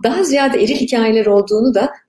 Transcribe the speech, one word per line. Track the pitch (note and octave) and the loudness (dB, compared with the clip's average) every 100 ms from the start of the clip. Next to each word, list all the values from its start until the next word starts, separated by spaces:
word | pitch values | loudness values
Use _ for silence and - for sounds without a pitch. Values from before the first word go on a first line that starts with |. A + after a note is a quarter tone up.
daha | A#3 F4 | -2 0
ziyade | E4+ C#4 C#4 B3+ | 0 0 0 0
eril | A3 - | 0 -2
hikayeler | B3+ A#3 A3 A3 G#3 | -2 0 0 0 2
olduğunu | G3+ G3 G#3+ B3+ | 2 2 0 2
da | G3+ C#4 - | 0 -2 -6